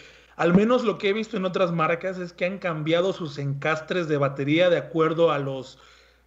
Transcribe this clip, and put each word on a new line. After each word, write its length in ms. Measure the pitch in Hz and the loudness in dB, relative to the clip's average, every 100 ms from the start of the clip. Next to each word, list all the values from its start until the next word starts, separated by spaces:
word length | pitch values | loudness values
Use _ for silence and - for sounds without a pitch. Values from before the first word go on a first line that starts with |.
| - - _ | -20 -20 _
al 200 | - 170 | -2 4
menos 280 | 185 220 254 | 4 6 4
lo 160 | 226 - | 2 0
que 120 | 202 | -2
he 20 | |
visto 240 | 214 214 208 | -2 -4 -4
en 80 | |
otras 260 | 185 190 175 | -4 0 0
marcas 480 | 170 160 170 190 185 | 0 0 0 -4 -8
es 140 | 175 | -10
que 140 | - 180 | -6 -6
han 120 | 196 | -4
cambiado 540 | 180 156 151 170 190 | -6 -4 0 2 0
sus 260 | 175 156 143 | -2 -8 -6
encastres 720 | 139 139 156 156 - 180 156 | -6 -2 -2 -2 -2 -4 0
de 80 | 147 | 0
batería 540 | 139 139 139 160 180 | 0 0 0 4 4
de 80 | 156 | 2
acuerdo 520 | - 160 160 160 165 | 0 0 2 4 2
a 80 | 143 | 2
los, 400 | 139 135 123 - - - _ _ | -4 -8 -12 -20 -20 -20 _ _